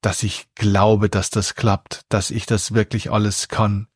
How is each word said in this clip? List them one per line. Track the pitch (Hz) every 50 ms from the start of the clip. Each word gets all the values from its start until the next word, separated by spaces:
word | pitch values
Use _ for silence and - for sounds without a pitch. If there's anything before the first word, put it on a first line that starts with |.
| -
dass | 107 92 - -
ich | 101 - - - _ _
glaube, | - - 101 98 98 98 107 110 104 104 101
dass | - 101 92 -
das | - 107 95 - -
klappt, | - - 113 98 101 _ - - - - _
dass | - 104 92 -
ich | - 110 -
das | - 117 104 - - 107
wirklich | 117 107 - - 110 - -
alles | - 104 104 104 95 - - -
kann. | - - 113 104 104 98 107 _ _